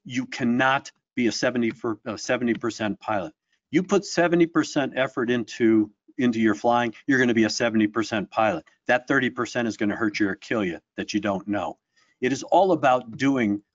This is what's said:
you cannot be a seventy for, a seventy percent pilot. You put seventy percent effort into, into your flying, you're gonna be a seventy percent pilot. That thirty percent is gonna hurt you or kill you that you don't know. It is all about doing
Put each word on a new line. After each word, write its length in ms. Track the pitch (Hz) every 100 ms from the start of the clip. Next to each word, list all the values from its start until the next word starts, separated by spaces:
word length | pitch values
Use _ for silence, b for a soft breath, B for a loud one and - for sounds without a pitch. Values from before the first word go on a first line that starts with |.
you 220 | - 127 123
cannot 640 | - 117 123 131 139 - - _
be 140 | - 117
a 40 |
seventy 380 | - 127 123 113
for, 280 | 113 120 107
a 140 | 123 98
seventy 360 | - 127 120
percent 460 | 107 117 - 107 95
pilot. 320 | - 104 87 - _ _ _
You 120 | 151
put 220 | 185 202
seventy 420 | - - 170 170 165
percent 480 | 160 143 151 131 131
effort 340 | 135 - 117
into, 600 | 123 104 - 113 110 104 _ _ -
into 220 | 123 113
your 140 | 110
flying, 400 | 104 120 120 120 - -
you're 120 | 131
gonna 160 | 123
be 100 | 113
a 60 | 107
seventy 360 | - 120 110 107
percent 440 | 117 107 110 92
pilot. 340 | - 110 87 - b -
That 220 | 123 -
thirty 220 | 139 123
percent 380 | 127 117 127 117
is 80 | 101
gonna 200 | 101 87
hurt 240 | 110 -
you 80 | 101
or 60 |
kill 300 | 92 - 117
you 160 | 95 80 _ -
that 180 | 92
you 60 | 104
don't 280 | 104 98 101
know. 300 | 101 85 - _ _ _ -
It 120 | 127
is 100 | 131
all 300 | - 170 190
about 440 | 160 135 127 120 107
doing 460 | 139 135 107 101 -